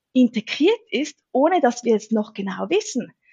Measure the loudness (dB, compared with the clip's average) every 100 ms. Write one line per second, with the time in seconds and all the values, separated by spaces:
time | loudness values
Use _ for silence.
0 | _ 2 2 2 -6 0 0 0 _ -6
1 | -6 -8 _ 0 2 4 2 0 0 0
2 | 0 -4 -4 -8 -10 -8 -4 -2 -2 -6
3 | -10 _ _